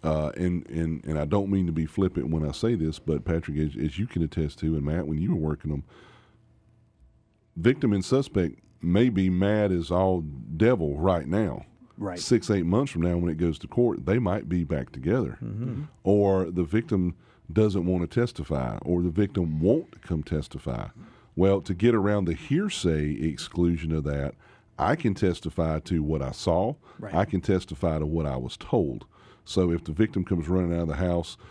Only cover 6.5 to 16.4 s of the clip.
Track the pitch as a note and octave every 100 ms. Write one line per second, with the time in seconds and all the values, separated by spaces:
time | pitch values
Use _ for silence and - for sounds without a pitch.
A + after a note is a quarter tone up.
6.5 | _ _ _ _ _ - _ _ _ _
7.5 | - F2+ - B2 G2+ F2+ B2+ C#3 G2+ E2+
8.5 | - _ _ E2+ F#2 B2 G2 F#2 F2+ G2
9.5 | G#2+ G#2 F2+ E2 F2 F#2+ F#2 D#2 C#2 A1
10.5 | D#2+ A2 A#2+ D#2 C#2+ F2+ F2 C2+ F#2+ G#2
11.5 | G#1 - _ - - G#2 F2 - A#2+ -
12.5 | G2 E2+ G2+ C#3 E2+ F2 F2 E2+ D#2 F2
13.5 | D#2 - - A#2+ - C2+ A2 G#2 G2+ -
14.5 | F2+ D#2+ D2 B1 C2+ C2+ B2 F2 - A#2
15.5 | G#2 B2+ B2 D3+ _ G2 G#2 G2 F#2+